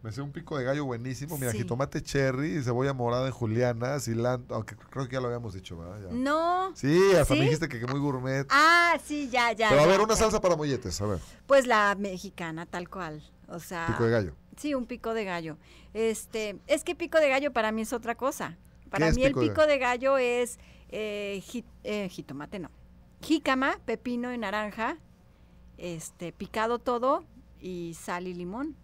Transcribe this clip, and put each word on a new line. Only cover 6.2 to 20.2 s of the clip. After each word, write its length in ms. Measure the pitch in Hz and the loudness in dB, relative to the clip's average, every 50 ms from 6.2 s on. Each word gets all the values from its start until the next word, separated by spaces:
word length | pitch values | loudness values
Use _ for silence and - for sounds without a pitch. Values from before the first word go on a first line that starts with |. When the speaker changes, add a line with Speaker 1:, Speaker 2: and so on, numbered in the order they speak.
| 262 277 302 320 330 339 359 370 370 381 - | 0 0 0 0 2 2 0 0 0 -4 -6
Speaker 1:
Sí, 220 | - - 139 156 - 381 392 | -2 0 4 6 6 8 8
hasta 220 | 381 170 - - - | 8 6 6 4 4
Speaker 2:
¿Sí? 60 | - | 4
Speaker 1:
me 60 | - | 4
dijiste 220 | - - 156 165 143 | 4 2 2 -2 -4
que, 100 | 127 113 | -4 -6
que 80 | 117 | -6
muy 120 | 127 135 143 | -4 -2 -2
gourmet. 460 | 139 147 131 127 123 131 135 135 139 139 | 0 0 -2 -2 -2 -2 -2 -2 0 2
Speaker 2:
Ah, 480 | 269 285 302 320 339 349 339 339 330 285 - | 4 6 6 8 6 6 6 4 2 0 -2
sí, 260 | - 302 294 285 247 | -6 -6 -4 -4 -2
ya, 220 | 240 247 240 233 226 | 0 2 2 2 2
ya, 160 | 196 226 214 | 2 4 6
Speaker 1:
Pero 120 | - 147 | 6 8
a 40 | 151 | 8
Speaker 2:
ya, 40 | 170 | 8
Speaker 1:
ver, 100 | 190 196 | 6 6
unas 160 | 214 220 220 - | 6 4 4 4
Speaker 2:
ya. 40 | 220 | 4
Speaker 1:
salsa 160 | 220 208 208 | 2 2 2
para 140 | - 185 170 | 4 2 2
molletes, 420 | 151 151 143 131 113 - 95 82 - | 2 2 -2 -2 -2 -2 -6 -6 -4
a 40 | 101 | -2
ver. 140 | 107 98 78 - - - - - | -2 -2 -4 -6 -12 -20 -20 2
Speaker 2:
Pues 200 | - 277 277 247 | 6 6 6 6
la 280 | 247 233 214 208 202 202 | 6 4 4 4 4 2
mexicana, 680 | 190 202 202 185 180 - 196 - - 175 165 160 160 170 | 0 -4 -6 -6 -8 -10 -14 -10 -8 -8 -8 -8 -8 -10
tal 240 | - - 175 175 175 | -8 -8 -8 -8 -8
cual, 320 | - 196 180 160 151 151 - - - - - | -10 -10 -8 -8 -10 -14 -16 -20 -20 -20 -18
o 120 | - - 170 | -14 -14 -12
sea 280 | 156 - 190 170 170 | -12 -10 -8 -6 -4
Speaker 1:
Pico 160 | 165 - - 117 | -4 0 0 2
de 60 | 113 | 2
gallo. 220 | 117 113 101 82 69 - - - - | 2 2 0 -2 -8 -14 -20 -20 -18
Speaker 2:
Sí, 160 | - - 302 285 | -8 -6 -4 -4
un 120 | 254 240 | -4 -4
pico 280 | 226 254 240 - 226 226 | -6 -10 -8 -6 -4 -4
de 100 | 226 208 | -2 -4
gallo. 320 | 190 180 170 160 160 151 - - - - - - - - | -4 -6 -6 -6 -8 -12 -12 -16 -20 -20 -20 -20 -12 -4
Este, 680 | 214 226 226 214 220 - - - 220 214 208 190 - - | -2 0 0 0 -2 -8 -8 -6 -6 -6 -6 -8 -10 0
es 160 | - 294 311 - | 0 0 0 2
que 120 | - 349 | -4 -4
pico 220 | - 339 302 - 320 | -4 -4 2 4 4
de 100 | 311 277 | 6 6
gallo 220 | 262 277 285 285 247 | 4 2 2 0 0
para 180 | 240 220 220 | 0 0 0
mí 100 | 220 220 | 0 -2
es 100 | 220 220 262 | -4 -4 -4
otra 220 | 226 226 226 233 | -4 -4 -4 -4
cosa. 420 | 226 240 269 285 - 180 143 170 - - - - - - - | -2 -2 -4 -2 -4 -8 -10 -10 -14 -20 -20 -20 -20 -14 -4
Para 160 | - - 156 | 0 2 4
Speaker 1:
¿Qué 20 | - | 4
es 40 | - | 4
Speaker 2:
mí 80 | 247 262 | 6 4
el 60 | 277 | 4
Speaker 1:
pico 80 | 269 262 | 4 4
de 60 | - - | 2 2
Speaker 2:
pico 160 | - 320 311 | 4 4 4
de 120 | 302 285 269 | 6 4 2
gallo 380 | 262 247 247 240 262 269 277 | 2 0 0 2 2 2 4
es, 420 | 269 | 4